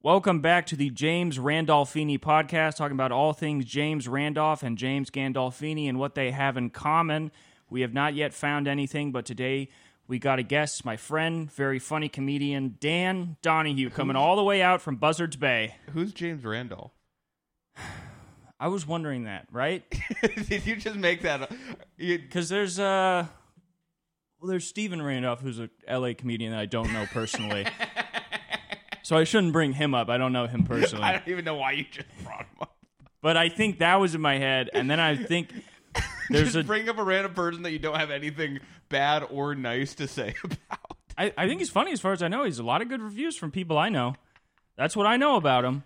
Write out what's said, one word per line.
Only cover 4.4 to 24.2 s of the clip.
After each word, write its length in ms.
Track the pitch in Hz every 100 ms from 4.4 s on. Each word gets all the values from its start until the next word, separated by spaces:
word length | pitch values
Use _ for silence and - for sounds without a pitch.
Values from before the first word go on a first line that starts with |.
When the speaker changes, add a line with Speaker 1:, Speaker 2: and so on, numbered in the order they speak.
| 156 151
Speaker 1:
and 120 | 127 113
James 340 | 131 139 135
Gandolfini 760 | 143 135 131 127 123 151 156 147
and 80 | 127
what 180 | 139 143
they 160 | 131
have 240 | 135 139 127
in 140 | 123
common. 600 | - 147 160 165 151 156 - _ _ _
We 120 | 127
have 100 | 123
not 200 | 131 147
yet 200 | 147 147
found 320 | - 147 147 143
anything, 460 | 143 139 147 147
but 120 | 123
today 440 | 117 123 127 135 135 _ _ _ -
we 100 | 123
got 220 | 139 131
a 20 |
guest, 420 | 113 143 151 -
my 120 | 127 110
friend, 540 | - 156 160 165 156
very 260 | - 135 131
funny 300 | - 156 151
comedian, 680 | - 135 143 143 139 135 104
Dan 560 | 143 170 185 185 175 156
Donahue, 480 | 165 160 156 135 127
coming 260 | 160 135 131
Speaker 2:
Who's 40 |
Speaker 1:
all 120 | 151 196
the 60 |
way 180 | 202 196
out 220 | 180 180
from 140 | - 127
Buzzards 400 | 147 156 170 139
Bay. 400 | 143 120 110 - -
Speaker 2:
Who's 200 | 151 196
James 320 | - 170 156
Randolph? 460 | 113 110 123 90 - _
Speaker 1:
<sighs> 1600 | _ _ _ _ _ _ _ - - - - - - - - _
I 100 | 156
was 180 | 196 151
wondering 380 | 170 156 127
that, 220 | 113 98 -
right? 320 | 120 143 185 - - - 233
Speaker 2:
<laughs> 280 | 226 - 208
Did 180 | 208 208
you 100 | 220
just 200 | 220 208
make 260 | 180 175
that 200 | 175 143
up? 100 | 135 247 262 - - -
You 240 | 175 175 135
Speaker 1:
'Cause 180 | 180 165
there's, 300 | 196 202 175
uh, 480 | 196 196 185 180 165 - _ _ _ _ _ _ _ _